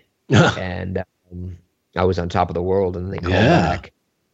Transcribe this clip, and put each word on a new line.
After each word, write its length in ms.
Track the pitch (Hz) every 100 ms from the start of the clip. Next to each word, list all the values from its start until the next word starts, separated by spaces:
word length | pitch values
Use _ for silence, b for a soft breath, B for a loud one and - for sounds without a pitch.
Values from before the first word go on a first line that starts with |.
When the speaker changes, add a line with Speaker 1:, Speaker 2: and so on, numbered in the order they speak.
| _
Speaker 1:
<laughs> 160 | _ -
Speaker 2:
And, 760 | 131 151 104 92 92 92 92 - _ 90
um, 260 | 90 90 87 _ _ _ 85
I 80 |
was 140 | 92 87
on 100 | 87
top 200 | 95 85
of 40 |
the 80 | 85
world, 340 | 92 95 92 90
and 160 | 92
they 60 | 95
call 140 | 87
Speaker 1:
Yeah. 360 | 95 120 165 87
Speaker 2:
back 220 | 90 - _ _ _ _